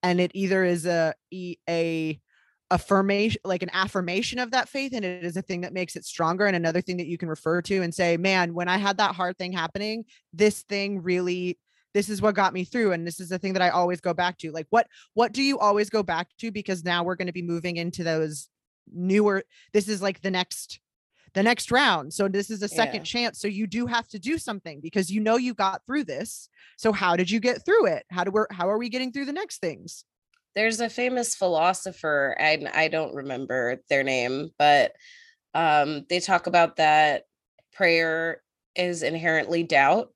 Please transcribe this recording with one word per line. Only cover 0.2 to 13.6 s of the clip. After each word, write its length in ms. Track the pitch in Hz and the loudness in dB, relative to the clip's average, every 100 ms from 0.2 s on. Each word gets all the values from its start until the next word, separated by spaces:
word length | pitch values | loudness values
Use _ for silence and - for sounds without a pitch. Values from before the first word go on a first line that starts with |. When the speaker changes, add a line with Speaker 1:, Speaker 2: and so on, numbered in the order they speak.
| 180 | 0
Speaker 1:
either 320 | 190 196 190 185 | 0 0 2 2
is 200 | 175 165 | 0 0
a, 280 | 170 160 - _ | 0 0 -2 _
e-, 260 | 185 180 175 - | -12 -10 -10 -4
a 500 | 170 165 165 160 156 _ _ _ _ _ | -2 0 -2 -4 -6 _ _ _ _ _
affirmation, 680 | 180 - 196 196 202 214 208 | -2 2 2 4 2 2 0
like, 180 | 202 180 | -2 -4
an 80 | 180 | -2
affirmation 680 | 180 190 196 180 185 233 240 | -2 -2 -2 -2 -2 -4 -4
of 100 | 247 | -2
that 180 | 254 - | -2 -2
faith, 240 | 277 269 | -6 -6
and 140 | 240 190 | -4 -6
it 180 | 180 | -6
is 140 | 175 175 | -6 -6
a 40 | |
thing 180 | 190 180 | -6 -6
that 100 | 180 | -6
makes 240 | 180 180 - | -6 -6 -8
it 80 | |
stronger 440 | - - 165 180 202 | -14 -2 -2 2 2
and 80 | 185 | 2
another 260 | 165 165 | 0 -2
thing 160 | - 180 | -4 -6
that 80 | 170 | -6
you 100 | 170 | -6
can 140 | 170 | -6
refer 320 | 156 - 175 | -6 -2 -2
to 220 | 170 196 | 0 -2
and 100 | 175 | -2
say, 240 | 165 175 170 | 0 0 2
"Man, 380 | 185 190 175 170 | 2 2 0 -2
when 120 | 175 | -2
I 100 | 185 | 0
had 200 | 202 196 | 0 0
that 160 | 208 | 0
hard 240 | 175 180 185 | 0 -4 -4
thing 140 | 180 | -8
happening, 500 | 185 165 196 208 226 220 _ _ | -6 -6 -6 -6 -8 -10 _ _
this 300 | 165 214 208 | 2 2 2
thing 400 | - 202 202 202 | -6 -6 -4 -4
really, 560 | 175 180 180 180 180 175 _ _ _ | -2 -2 0 -4 -4 -6 _ _ _
this 160 | 208 196 | -4 -2
is 140 | 208 | 0
what 100 | 208 | 0
got 220 | 202 190 185 | 2 0 0
me 80 | |
through, 280 | 180 247 220 | -4 0 0
and 140 | 175 170 | 0 -4
this 140 | 165 | -10
is 100 | 180 | -8
the 80 | 180 | -6
thing 160 | 196 | -2
that 80 | 190 | 2